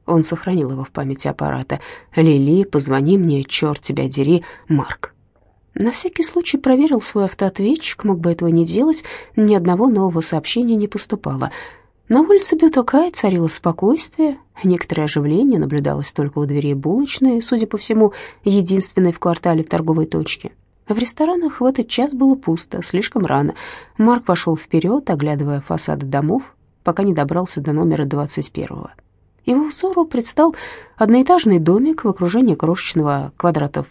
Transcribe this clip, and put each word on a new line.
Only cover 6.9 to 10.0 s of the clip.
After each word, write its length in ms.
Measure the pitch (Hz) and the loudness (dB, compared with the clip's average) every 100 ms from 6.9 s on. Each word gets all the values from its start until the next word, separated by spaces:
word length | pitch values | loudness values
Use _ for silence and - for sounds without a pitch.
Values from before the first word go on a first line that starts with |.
| 240 | 2
свой 240 | - 208 | 0 -2
автоответчик, 800 | 190 - 190 196 202 320 - - | -2 -2 -4 0 -2 -2 -4 -4
мог 160 | 214 175 | -2 0
бы 100 | 170 | 0
этого 160 | 170 170 | 0 2
не 180 | 165 | 2
делать, 380 | 165 190 302 311 - - - | 2 2 2 0 -6 -16 -6
ни 220 | - 214 202 | 0 4 4
одного 320 | 175 180 254 | 2 2 2
нового 320 | 208 | 2